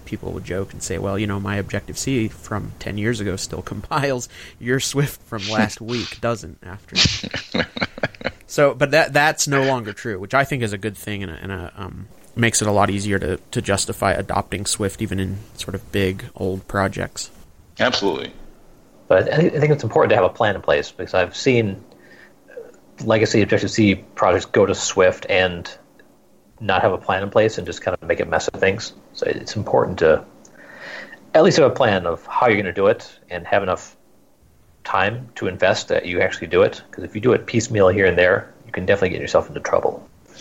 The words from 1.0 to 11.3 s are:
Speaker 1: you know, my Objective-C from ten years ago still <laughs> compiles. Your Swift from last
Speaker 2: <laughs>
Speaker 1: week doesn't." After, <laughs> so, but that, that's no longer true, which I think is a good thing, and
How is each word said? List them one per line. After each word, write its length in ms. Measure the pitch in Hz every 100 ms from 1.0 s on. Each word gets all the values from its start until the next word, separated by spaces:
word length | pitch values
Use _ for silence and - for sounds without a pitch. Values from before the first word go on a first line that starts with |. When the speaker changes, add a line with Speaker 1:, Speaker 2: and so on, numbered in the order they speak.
| 98 98
Speaker 1:
you 80 | 104
know, 140 | 101
my 160 | 101 101
Objective-C 720 | 95 101 - - 135 135 110
from 440 | - - 104 101 -
ten 180 | - 101
years 220 | 107 113
ago 160 | 101 95
still 260 | - 78
<laughs> 100 | -
compiles. 540 | - - 156 139 123 - - - -
Your 180 | 117 131
Swift 420 | - 135 143 -
from 200 | - 113 98
last 320 | 107 110 -
Speaker 2:
<laughs> 0 |
Speaker 1:
week 400 | 113 120 98 -
doesn't." 380 | 117 117 82 76
After, 340 | - 92 - 92
<laughs> 1500 | - - - - - - - - - - - - - - -
so, 280 | - 143
but 180 | 123 143
that, 200 | 151 147
that's 360 | 143 151 156 143
no 160 | 139
longer 280 | 135 127 107
true, 280 | 101 120 95
which 140 | 98
I 100 | 131
think 180 | 139 139
is 100 | 113
a 60 | 101
good 180 | 107 98
thing, 260 | - 101
and 100 | 92